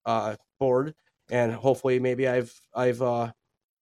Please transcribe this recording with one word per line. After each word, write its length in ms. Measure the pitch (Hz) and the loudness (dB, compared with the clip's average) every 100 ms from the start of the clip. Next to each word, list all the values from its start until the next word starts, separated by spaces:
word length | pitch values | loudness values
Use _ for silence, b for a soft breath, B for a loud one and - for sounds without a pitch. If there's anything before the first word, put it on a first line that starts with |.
| 113 | -4
uh, 300 | 113 107 107 _ _ | -2 -2 -8 _ _
board, 360 | 135 127 147 151 _ _ _ | 2 2 0 -8 _ _ _
and 220 | 123 120 | 0 0
hopefully 460 | 113 131 127 135 127 | 0 0 2 2 0
maybe 280 | 127 123 131 | 0 0 0
I've, 320 | 127 117 - _ 113 | 0 -4 -12 _ -2
I've, 260 | 127 120 | 0 0
uh, 320 | 127 120 117 - _ _ _ _ | 0 0 -4 -8 _ _ _ _